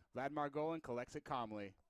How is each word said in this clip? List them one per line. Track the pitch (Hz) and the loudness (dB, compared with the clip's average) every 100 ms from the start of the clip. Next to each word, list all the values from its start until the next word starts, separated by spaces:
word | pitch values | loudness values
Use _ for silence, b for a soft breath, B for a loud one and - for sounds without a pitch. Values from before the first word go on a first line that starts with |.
| b | b
Vladimir | 120 139 151 143 | 0 0 2 2
Golan | 143 156 165 | 4 2 2
collects | 143 120 123 151 | 0 -2 -2 -6
it | - | -2
calmly. | 135 113 107 101 95 | 0 0 -2 -6 -8